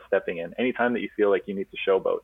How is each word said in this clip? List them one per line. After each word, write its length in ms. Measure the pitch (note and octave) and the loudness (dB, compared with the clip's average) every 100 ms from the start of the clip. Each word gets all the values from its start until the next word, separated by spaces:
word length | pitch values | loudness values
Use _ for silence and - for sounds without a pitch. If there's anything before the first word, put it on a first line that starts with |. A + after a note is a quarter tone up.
| - | 0
stepping 300 | F#2+ - E2+ | -2 -2 -6
in, 140 | E2+ - | -6 -4
any 160 | B2 | -2
time 200 | A#2+ A#2+ | 0 0
that 80 | A#2 | -2
you 80 | F#2+ - | -4 0
feel 140 | G2+ | 2
like 140 | F#2+ - | 2 0
you 80 | G2 | -8
need 120 | F#2+ | -8
to 80 | - - | -4 2
showboat, 300 | F#2+ F2 F2+ | 2 2 -2